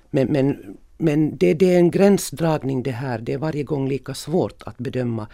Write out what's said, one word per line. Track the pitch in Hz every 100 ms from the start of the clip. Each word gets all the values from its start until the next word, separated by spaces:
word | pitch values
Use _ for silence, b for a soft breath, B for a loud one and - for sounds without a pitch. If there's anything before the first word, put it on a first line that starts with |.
| b
Men, | 139 127
men, | 147 135 - - - - -
men | 160 147 151 -
det, | 180
det | 165 185
är | 180
en | 175
gränsdragning | 185 202 190 - 147 165 151 135 131
det | 131
här. | 117 135 113
Det | 120
är | 135
varje | 160 147
gång | 139 143 135
lika | 135 -
svårt | 131 - 175 104 -
att | - -
bedöma. | 120 127 120 113 107